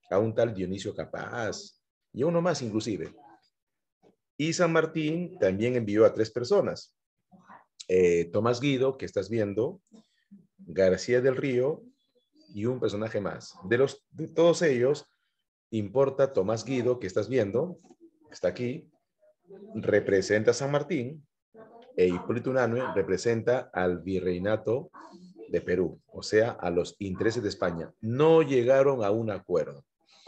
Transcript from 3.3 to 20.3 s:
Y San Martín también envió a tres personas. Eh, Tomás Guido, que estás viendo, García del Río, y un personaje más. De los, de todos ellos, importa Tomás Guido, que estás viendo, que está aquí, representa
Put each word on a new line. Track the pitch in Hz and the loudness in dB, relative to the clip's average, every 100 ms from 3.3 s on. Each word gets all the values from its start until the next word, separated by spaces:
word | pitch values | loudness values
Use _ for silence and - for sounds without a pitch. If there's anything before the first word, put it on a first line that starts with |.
| - _ _ _ _ _ _ _ _ _ - | -20 _ _ _ _ _ _ _ _ _ -6
Y | 156 | -4
San | 160 165 | 0 2
Martín | 165 160 160 151 165 175 - | 2 0 -2 -4 -4 -6 -2
también | 95 98 120 123 | 0 2 0 -2
envió | 104 104 | 0 6
a | 107 | 6
tres | - 110 | 4 -4
personas. | 120 120 202 113 85 - _ _ _ _ _ - - _ - - | -4 0 0 0 -4 -12 _ _ _ _ _ -20 -20 _ -14 0
Eh, | 92 87 85 85 | 4 6 4 0
Tomás | 104 117 120 | 0 0 0
Guido, | 143 131 131 - | 0 0 0 -2
que | 90 | -6
estás | 98 95 | -6 -4
viendo, | 113 101 101 143 190 _ - _ _ _ - _ _ | -2 -2 -2 -4 -6 _ -20 _ _ _ -20 _ _
García | - 92 92 92 - 123 | -6 2 2 2 0 0
del | 131 127 | 2 0
Río, | 147 123 135 180 - _ _ _ _ _ _ | -2 0 -2 -4 -12 _ _ _ _ _ _
y | 104 113 | -6 -4
un | 127 | -2
personaje | 107 101 110 107 | -4 -4 -4 -4
más. | 90 - - - | -4 -8 -14 -14
De | 92 120 | 0 2
los, | 139 - _ | 2 -2 _
de | 143 156 | -12 -4
todos | - 170 160 | 2 2 4
ellos, | 165 120 127 147 - _ _ _ _ _ _ | 2 2 2 0 -8 _ _ _ _ _ _
importa | 110 101 123 139 135 135 | -6 -2 0 0 2 0
Tomás | - 95 113 | 0 0 -2
Guido, | 131 131 120 123 | -4 -2 0 -2
que | 92 | -4
estás | 107 104 | -4 -2
viendo, | 131 98 117 180 - - _ - _ _ | 0 0 -2 -4 -8 -20 _ -20 _ _
que | |
está | - 90 | -6 -4
aquí, | 101 123 147 - _ _ _ _ _ _ - - | -2 -6 -8 -14 _ _ _ _ _ _ -20 -14
representa | 110 101 104 98 98 95 | -6 2 2 4 2 2